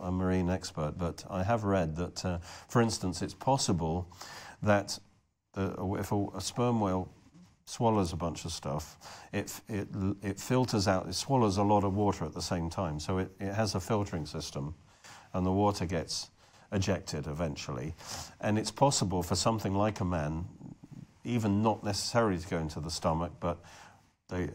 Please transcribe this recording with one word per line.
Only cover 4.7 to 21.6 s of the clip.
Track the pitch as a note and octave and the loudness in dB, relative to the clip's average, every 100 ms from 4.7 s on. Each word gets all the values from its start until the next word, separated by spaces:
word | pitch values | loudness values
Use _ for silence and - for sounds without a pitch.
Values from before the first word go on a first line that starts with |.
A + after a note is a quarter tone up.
| G2+ - - - _ _ _ _ | 4 2 -8 -12 _ _ _ _
the, | - F#2+ - F2+ G2 | -4 -4 -2 -2 -2
if | F#2+ | 0
a, | G#2 G2 F#2 | 0 0 -4
a | |
sperm | F#2 - B2 A#2 | -6 0 2 4
whale | G2+ F#2 F#2 - - - - _ - | 2 0 -2 -10 -20 -20 -20 _ -12
swallows | - A#2 A2 F2 | 0 4 4 4
a | E2+ | 0
bunch | E2+ D2+ F2 | -2 -4 -6
of | |
stuff, | - - D2 - - - - - | -6 -4 -4 -6 -14 -18 -18 -8
it, | G#2 G2 - - | -6 -6 -8 -6
it, | G#2+ - G#2+ F#2+ G2+ | -4 -4 0 0 0
it | G2+ F#2+ | -4 -4
filters | - B2+ B2 A2 F#2+ | 2 4 4 4 4
out, | F#2 - | 4 2
it | F#2 | -4
swallows | - C3+ A2 F#2+ | 2 4 4 4
a | |
lot | G2+ G#2 | 6 6
of | G2 | 4
water | F#2+ G#2 F#2+ | 4 4 2
at | D#2+ | -2
the | F2+ | -4
same | F2+ F#2 E2 | -2 -2 -2
time. | E2+ F#2 D2+ | -2 -2 -2
So | - F#2 | -2 -2
it, | F#2 - | -2 -6
it | G2 | -4
has | G2+ A2 G2 | 0 0 0
a | |
filtering | - A2 G2+ F2 D2+ | 0 0 0 -4 -6
system, | D#2+ - D2 C#2+ - - - - - - | -6 -6 -6 -6 -8 -16 -20 -20 -20 -8
and | F#2 F#2 | 0 2
the | |
water | G2 G#2 G2+ E2+ | 4 4 2 0
gets | E2+ - - - _ - - - | -2 -2 -6 -8 _ -20 -20 -4
ejected | G#2 F#2+ F2+ - D#2 D2+ | 0 2 0 -2 -6 -4
eventually. | D2 E2+ C#2 - C2+ D2 E2 - - - - | -2 -4 -4 -6 -6 -6 -8 -10 -12 -12 -6
And | G#2 G#2 | 0 0
it's | A2 | 0
possible | - C#3 C3+ G2 F#2 | 2 4 4 2 0
for | E2+ F#2 | 0 0
something | - A2 G2+ G2 | 2 0 0 2
like | G#2+ G#2 | 2 0
a | F#2 | -2
man, | F2+ D2+ D#2+ F#2 - - - - - - _ | 0 -2 -4 -6 -10 -16 -16 -18 -18 -18 _
even | - A#2+ G#2+ G2+ | -2 0 2 4